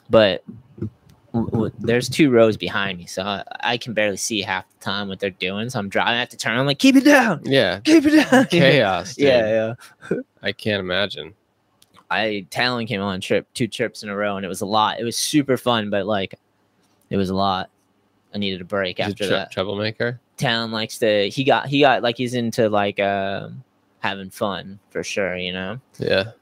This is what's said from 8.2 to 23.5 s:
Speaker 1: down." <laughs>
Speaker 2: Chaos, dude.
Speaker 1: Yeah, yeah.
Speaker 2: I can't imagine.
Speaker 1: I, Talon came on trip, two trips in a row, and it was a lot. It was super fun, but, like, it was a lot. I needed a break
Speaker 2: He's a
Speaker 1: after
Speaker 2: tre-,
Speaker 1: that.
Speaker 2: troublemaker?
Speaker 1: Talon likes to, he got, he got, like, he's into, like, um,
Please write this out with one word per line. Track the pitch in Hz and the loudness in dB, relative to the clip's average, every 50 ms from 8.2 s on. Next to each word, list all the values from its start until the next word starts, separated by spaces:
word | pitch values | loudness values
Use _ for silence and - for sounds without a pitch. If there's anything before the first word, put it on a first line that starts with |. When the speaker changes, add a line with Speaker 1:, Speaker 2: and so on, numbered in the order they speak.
| 269 - | 4 6
Speaker 1:
down." | - 247 269 | 4 4 4
<laughs> | 175 | 4
Speaker 2:
Chaos, | - 170 151 135 143 143 117 98 92 87 87 98 - | 4 4 6 6 6 6 4 4 2 0 -4 -6 -4
dude. | - 143 139 | 0 4 4
Speaker 1:
Yeah, | 127 123 113 107 110 110 110 110 120 - - - - _ - - | 4 4 4 2 2 0 0 -2 -4 -8 -14 -20 -20 _ -8 -6
yeah. | - - 262 _ _ _ - | -6 -6 -6 _ _ _ -6
Speaker 2:
I | 98 101 | -6 -6
can't | - - 113 107 101 | -4 -2 -2 -2 -2
imagine. | 95 92 90 90 101 98 - - 73 80 104 _ _ _ _ _ _ _ _ _ _ _ _ _ _ - | -2 -2 -2 -2 -2 -2 -4 -8 -14 -14 -16 _ _ _ _ _ _ _ _ _ _ _ _ _ _ -4
Speaker 1:
I, | - 92 107 110 107 104 92 - | -2 -2 0 -2 -2 -4 -8 -8
Talon | - - 127 123 127 120 117 | -4 -2 -2 -2 -2 -4 -4
came | 110 117 98 98 | -4 -4 -4 -4
on | 101 95 92 | -4 -4 -4
trip, | 98 - 113 101 - _ - | -2 0 0 0 -2 _ -6
two | - 131 107 | -4 -4 -4
trips | - - 123 107 - - - | -4 -4 -6 -6 -6 -10 -12
in | 107 | -8
a | 101 | -6
row, | 98 104 104 101 98 | -4 -2 -2 -4 -4
and | 98 | -6
it | 90 | -8
was | 90 92 113 | -8 -6 -4
a | |
lot. | 92 104 110 107 104 - - | 0 2 2 2 2 0 -2
It | 113 | -4
was | 117 113 - | -6 -4 -4
super | - - - 151 139 - 131 117 | -4 0 2 2 2 2 0 0
fun, | - 123 120 113 107 104 | 2 0 0 0 0 -2
but, | 101 101 95 | -2 -4 -2
like, | 95 107 101 95 95 - - _ _ _ _ _ _ _ _ _ _ _ _ _ - | -2 -2 -2 -2 -4 -8 -14 _ _ _ _ _ _ _ _ _ _ _ _ _ -6
it | - 98 | -2 -2
was | 98 90 | -2 0
a | 95 | 0
lot. | 95 98 98 95 92 95 - _ _ _ _ _ _ _ _ _ _ _ _ - | 0 0 0 0 -2 -4 -8 _ _ _ _ _ _ _ _ _ _ _ _ -10
I | 104 | -6
needed | 101 98 95 90 90 | -6 -6 -6 -8 -8
a | |
break | 85 104 98 98 92 90 | -6 -4 -2 -2 -2 -4
Speaker 2:
He's | - 92 92 | -4 -4 -4
a | |
Speaker 1:
after | 98 - 104 | -4 -4 -4
Speaker 2:
tre-, | 92 90 | -2 -2
Speaker 1:
that. | 82 98 - | -2 -4 -6
Speaker 2:
troublemaker? | - - 95 98 104 101 107 110 110 - 117 120 123 123 _ _ _ - | -6 -6 -4 -4 -4 -4 -4 -6 -4 -4 -6 -6 -6 -8 _ _ _ -4
Speaker 1:
Talon | 151 135 117 113 117 113 110 | -2 -2 0 -2 -2 -4 -4
likes | 110 110 110 - - | -6 -6 -6 -6 -2
to, | - 110 104 104 101 101 | 0 2 2 2 2 0
he | 104 - 135 | -2 -2 0
got, | 135 123 113 - | 2 2 2 0
he | 135 143 139 | 0 0 4
got, | 147 139 123 101 101 | 4 4 4 4 0
like, | 120 117 | -2 -2
he's | - 131 120 123 | -2 -4 -4 -2
into, | 123 117 117 110 - 117 107 | -2 -4 -2 0 0 0 2
like, | 104 104 101 101 101 - | 2 2 0 0 0 0
um, | 101 98 98 98 95 98 98 98 104 107 | 0 0 0 -2 -2 -4 -6 -6 -8 -10